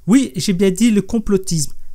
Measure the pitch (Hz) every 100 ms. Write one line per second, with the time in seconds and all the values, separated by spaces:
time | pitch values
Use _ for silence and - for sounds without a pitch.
0 | - 254 254 185 147 180 196 190 233 208
1 | 190 233 214 196 - 165 143 - -